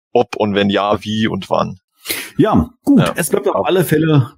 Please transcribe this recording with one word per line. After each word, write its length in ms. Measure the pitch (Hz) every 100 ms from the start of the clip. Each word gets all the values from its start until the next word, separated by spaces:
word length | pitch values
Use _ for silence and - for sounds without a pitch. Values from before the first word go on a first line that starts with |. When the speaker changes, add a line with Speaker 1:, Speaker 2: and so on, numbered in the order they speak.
| _
Speaker 1:
ob 220 | 120 117
und 200 | - 107
wenn 160 | 101 101
ja, 340 | 98 101 107
wie 240 | 104 110 110
und 200 | 95 -
wann. 260 | 80 82 98 _ _ - - - -
Speaker 2:
Ja, 340 | 214 - - -
gut, 160 | - 277
Speaker 1:
Ja. 140 | 87
Speaker 2:
es 160 | - 165
bleibt 160 | 202 -
auf 180 | -
alle 200 | - 185
Fälle 480 | 170 151 160 147 117